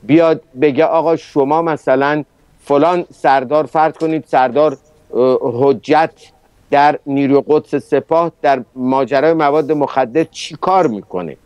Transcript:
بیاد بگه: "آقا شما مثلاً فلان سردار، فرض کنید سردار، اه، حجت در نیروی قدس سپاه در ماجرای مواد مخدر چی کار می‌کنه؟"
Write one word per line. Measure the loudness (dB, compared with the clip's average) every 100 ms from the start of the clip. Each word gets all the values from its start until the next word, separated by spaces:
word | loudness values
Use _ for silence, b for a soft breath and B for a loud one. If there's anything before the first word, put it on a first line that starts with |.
بیاد | 2 2 4 0 _ -2
بگه: | 0 2 0
"آقا | 2 0 -2
شما | -4 -2 0 0
مثلاً | -2 -4 -2 0 0 -2 -6 _ _ _
فلان | -2 0 2 0 -6
سردار، | -4 0 0 2 -2 -2
فرض | 0 -2
کنید | -2 -4 -4 -2
سردار، | 0 0 2 0 0 _ _ _ 0
اه، | 0 0
حجت | -2 0 0 0 0 0 0 _ -20 _ _ _ _
در | 2 2 0 -4
نیروی | -2 2 0 2
قدس | -2 0 -8
سپاه | -2 -4 0 -2 -2 _
در | -2 -2 -4 -6
ماجرای | -2 -2 0 0 0
مواد | 0 0 0 -2
مخدر | -2 -2 -2 -2 -2
چی | -4 -6 -16 -8
کار | 0 2 0
می‌کنه؟" | -2 -8 -10 -10 -14